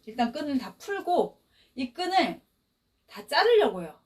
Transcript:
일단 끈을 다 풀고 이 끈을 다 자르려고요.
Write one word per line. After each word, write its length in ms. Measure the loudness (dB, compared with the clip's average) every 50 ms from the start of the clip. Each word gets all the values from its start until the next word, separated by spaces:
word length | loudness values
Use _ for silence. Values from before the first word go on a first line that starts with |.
| _
일단 260 | -16 -4 -2 -2 -2
끈을 260 | -2 -6 -6 -2 -4 -4
다 160 | -4 -6 -16 _
풀고 640 | -10 -8 -8 -6 -2 0 2 2 2 0 -4 _ _ _ _ _ _ _ _
이 180 | -8 -8 -8 _
끈을 480 | -8 -6 0 2 2 2 2 -2 -8 _ _ _ _ _ _ _ _ _ _ _ _ _ _
다 180 | -18 -18 -10 -2
자르려고요. 680 | 0 2 4 6 6 6 6 4 0 -4 -10 -10 -14 _ _